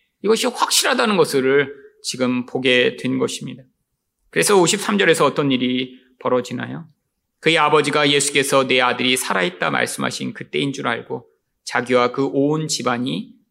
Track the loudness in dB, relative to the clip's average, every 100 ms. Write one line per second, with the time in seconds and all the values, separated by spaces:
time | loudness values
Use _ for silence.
0 | _ _ 0 0 0 -2 0 0 0 0
1 | 2 2 2 2 2 2 0 -6 -20 _
2 | -10 -2 -2 -2 -4 -2 2 4 2 0
3 | -4 -2 -4 -6 -12 -14 -20 _ _ _
4 | _ _ _ -2 4 4 4 0 0 2
5 | 4 4 2 2 0 0 0 -4 -6 -12
6 | _ -8 -2 -2 -2 -8 -10 -12 -16 _
7 | _ _ _ _ 0 2 4 4 2 2
8 | 2 2 2 0 2 2 2 2 2 0
9 | 0 0 0 -2 -2 -2 -2 -2 -2 -4
10 | -4 -4 -8 -10 -8 -4 -4 -4 -6 -6
11 | -8 -12 -14 _ _ _ -6 -4 0 2
12 | 2 0 -2 0 0 -2 -4 -4 -4 -4
13 | -4 -6 -10 -18 _